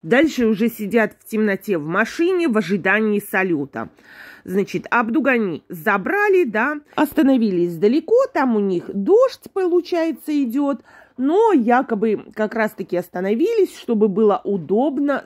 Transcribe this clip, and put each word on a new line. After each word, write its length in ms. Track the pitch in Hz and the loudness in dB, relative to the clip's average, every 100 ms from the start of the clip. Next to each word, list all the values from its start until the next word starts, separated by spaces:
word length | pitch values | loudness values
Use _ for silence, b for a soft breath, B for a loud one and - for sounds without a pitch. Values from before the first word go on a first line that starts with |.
Дальше 440 | 165 240 311 247 226 | 2 2 2 2 0
уже 220 | 208 233 | 2 0
сидят 480 | 226 208 226 214 - | -2 -2 0 0 -4
в 100 | - | -8
темноте 480 | 220 214 190 - 175 | -2 0 -2 -2 -4
в 80 | 147 | -2
машине 600 | 180 220 - 339 370 330 | -2 -2 0 0 0 0
в 100 | 214 | 0
ожидании 640 | 165 196 190 202 220 208 | 0 -2 0 0 2 -2
салюта. 680 | 202 196 190 160 135 113 113 _ B B B B - | -2 -4 0 -2 -4 -10 -12 _ B B B B -6
Значит, 420 | 190 196 180 - | -4 -2 -6 -2
Абдугани 720 | 226 226 240 269 247 208 151 _ | -2 0 0 0 0 -2 -6 _
забрали, 800 | 175 156 202 185 403 415 370 294 | -8 -2 -2 -2 -2 2 2 2
да, 340 | 214 254 294 _ - | 0 -2 -4 _ -4
остановились 800 | 294 - 277 262 220 180 175 170 | -2 2 2 4 2 0 -2 0
далеко, 400 | 156 277 320 466 539 | 0 0 2 2 2
там 220 | 339 269 220 | 0 0 0
у 60 | |
них 240 | 202 175 - | 0 -2 -4
дождь, 580 | 196 196 403 508 - - | -6 2 4 4 -2 -10
получается, 800 | - 370 349 349 349 330 254 - | -4 0 0 0 -2 -2 -4 -4
идёт, 480 | 294 262 240 285 277 b b b b | -2 0 -2 -2 -4 b b b b
но 340 | 262 349 453 | 0 4 4
якобы 720 | 339 220 240 269 220 226 202 - | 4 4 2 2 -2 0 -2 -6
как 220 | - 214 233 | -6 -4 -2
раз-таки 400 | 214 - 170 175 | -4 -4 -6 -6
остановились, 840 | 170 180 185 226 349 453 370 - | -4 -6 -2 0 0 0 0 -2
чтобы 300 | - 226 214 | -4 0 2
было 320 | 185 214 190 - | 2 2 2 -2
удобно 800 | 196 143 202 285 269 285 269 | -6 -2 0 0 -2 -2 -2